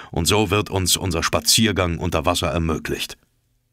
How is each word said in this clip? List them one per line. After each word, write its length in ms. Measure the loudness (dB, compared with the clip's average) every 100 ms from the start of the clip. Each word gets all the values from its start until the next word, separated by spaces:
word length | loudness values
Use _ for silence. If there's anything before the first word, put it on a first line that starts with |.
| -6
und 160 | -2 2
so 240 | 2 2
wird 180 | 0 0
uns 280 | -2 0 0
unser 260 | 0 -2
Spaziergang 760 | 0 0 2 2 4 2 0 0
unter 280 | -2 0 0
Wasser 220 | 0 0
ermöglicht." 720 | 0 0 -2 -4 -6 -8 -12 _ _ _ _ _